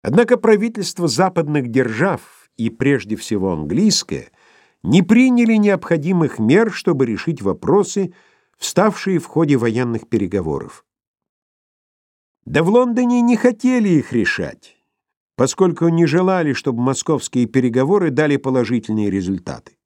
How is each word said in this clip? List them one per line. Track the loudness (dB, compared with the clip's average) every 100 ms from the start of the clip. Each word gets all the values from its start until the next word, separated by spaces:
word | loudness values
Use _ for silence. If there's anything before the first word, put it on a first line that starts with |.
Однако | 0 0 2 2
правительства | 4 2 2 -4 -10 -4 -2
западных | 0 0 0 -2 -4 0
держав, | -2 -2 -2 -2 -2 -10 _ _ -6
и | -6
прежде | -2 -2 -2 -4 -10
всего | -4 -4 -2
английское, | -4 -4 0 2 0 -2 -10 -10 _ _ _ _ _
не | 2 2
приняли | 4 4 4 4 2
необходимых | 2 2 0 -2 -2 0 0 -2 0
мер, | 2 2 2
чтобы | -2 -2 0 0
решить | -2 -6 -4
вопросы, | -4 -2 0 0 0 -4 -6 _ _ _ _ _
вставшие | -4 0 0 0 -2 -2
в | -2
ходе | -2 2 2
военных | 0 -2 -2 -4 -2
переговоров. | -2 -2 -4 -4 -6 -8 -18 _ _ _ _ _ _ _ _ _ _ _ _ _ _ _ _
Да | -4 0
в | 4
Лондоне | 4 4 2 2 2
не | 2 4
хотели | 2 2 0 2 2
их | 2 2
решать, | -2 -2 -4 -8 -10 _ _ _ _ _ _ _ -2
поскольку | -2 2 0 2 0
не | 2 2
желали, | 2 0 0 -2
чтобы | -2 -4 -2
московские | -2 -2 -2 -4 -2 -2 0
переговоры | 2 2 2 2 2 2
дали | 0 0 0
положительные | 0 -2 0 -2 -2 -2 0
результаты. | -2 -2 -6 -8 -14 -16 _